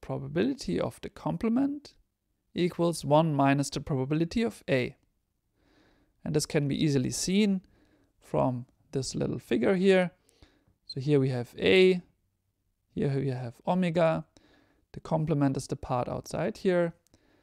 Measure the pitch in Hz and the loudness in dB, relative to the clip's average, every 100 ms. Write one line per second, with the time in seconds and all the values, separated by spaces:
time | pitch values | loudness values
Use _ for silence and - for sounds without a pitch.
0 | - 135 139 156 240 262 - - 127 - | -10 -8 -4 -2 0 -2 -4 -2 -4 -6
1 | - - - 170 226 240 277 285 - _ | -16 -8 -6 -2 0 0 0 -2 -14 _
2 | _ _ _ _ _ - 175 170 170 160 | _ _ _ _ _ -2 -2 0 -2 0
3 | 139 151 165 143 139 139 139 143 143 135 | 2 4 4 2 2 2 0 -6 -4 -4
4 | 131 156 165 233 226 - - 135 123 - | 0 -2 -2 -2 -4 -4 -2 -2 -2 -8
5 | _ _ _ _ _ _ _ _ _ _ | _ _ _ _ _ _ _ _ _ _
6 | _ _ - 151 - 156 143 - 156 139 | _ _ -4 -2 0 -2 0 0 2 2
7 | 127 120 - 190 208 190 - _ _ _ | 0 -4 0 2 2 0 -6 _ _ _
8 | _ _ - 147 135 123 127 _ _ 139 | _ _ -6 0 0 -2 -8 _ _ -6
9 | 131 - 139 - - - 226 190 196 185 | -6 -4 -4 -4 -2 0 2 2 4 4
10 | 175 - _ _ _ _ _ _ - 139 | 2 -6 _ _ _ _ _ _ -14 -6
11 | 135 147 135 123 117 - 175 190 185 180 | 2 2 2 -2 -6 -2 4 6 6 4
12 | - _ _ _ _ _ _ _ _ - | -4 _ _ _ _ _ _ _ _ -4
13 | 147 135 143 127 127 - - 180 180 170 | -2 -2 -4 -6 -10 -8 -2 0 0 2
14 | 165 160 - - _ _ _ _ _ - | 2 2 -6 -20 _ _ _ _ _ -14
15 | - 160 156 147 139 135 - 139 - 123 | -4 -2 0 2 0 0 -6 -8 -4 -4
16 | - 127 - - 180 - 190 175 170 - | -4 -8 -8 -6 -6 -2 0 2 0 -4
17 | _ _ _ _ | _ _ _ _